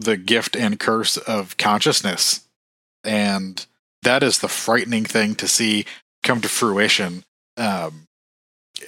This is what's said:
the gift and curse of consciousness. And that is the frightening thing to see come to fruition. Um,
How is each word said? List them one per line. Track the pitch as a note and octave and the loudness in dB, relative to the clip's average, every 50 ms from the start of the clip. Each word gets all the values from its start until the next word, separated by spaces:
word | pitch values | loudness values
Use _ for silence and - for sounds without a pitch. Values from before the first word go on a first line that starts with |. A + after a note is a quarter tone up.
the | A2 A2+ G#2+ | -2 0 0
gift | F#2+ F#2 G2 A#2 A#2 G#2+ - - | 0 0 2 2 2 2 -2 -2
and | B2+ A#2 G#2 G#2+ - | -2 0 0 -2 0
curse | - - A2+ A2+ G#2+ - - | 0 0 0 0 0 -2 -2
of | - - - A2 G#2 F#2+ F#2 - | -2 -4 -4 -4 -4 -4 -4 -6
consciousness. | - - G#2+ G#2 G#2 - D3+ C#3+ - - G2+ F2+ - - - - - - _ _ _ _ _ _ _ _ _ _ _ - | 0 2 4 4 4 4 4 2 2 0 -2 -2 0 0 0 0 -2 -6 _ _ _ _ _ _ _ _ _ _ _ -4
And | G#2+ G#2+ G#2 G#2 G2+ G2 G2 F#2+ F#2+ F#2 - - - _ _ _ _ _ _ | -2 0 0 2 0 0 -2 -4 -6 -10 -12 -14 -16 _ _ _ _ _ _
that | - B2 B2+ C3+ | 0 2 4 4
is | C#3 B2+ G2+ - | 4 2 2 0
the | - - | -2 -4
frightening | - - - - A2+ B2 G2+ A#2 A#2 A2 A2 | -6 -4 0 2 2 2 2 0 0 -2 -2
thing | - - A2+ G#2+ G#2 G#2+ | 0 0 0 0 0 -2
to | - - F2+ | -2 -2 -2
see | - - A#2 G#2+ G#2+ G#2 G2+ - - - _ _ _ _ | 0 0 2 2 0 0 -2 -4 -12 -18 _ _ _ _
come | - - B2+ A#2 | 0 0 0 0
to | G#2+ G#2 | -2 -4
fruition. | - - B2 A2+ G2 G2+ G#2+ G#2 - - G2+ F2+ F2 F2+ - _ _ _ _ _ _ | -2 0 0 2 2 2 4 4 2 0 0 -4 -6 -10 -14 _ _ _ _ _ _
Um, | - A#2 G#2+ G2 F2+ E2+ D#2+ D#2 D#2 D#2 _ _ _ _ _ _ _ _ _ _ _ _ _ _ - - | -4 -4 -2 -2 -2 -4 -8 -10 -14 -20 _ _ _ _ _ _ _ _ _ _ _ _ _ _ -14 -6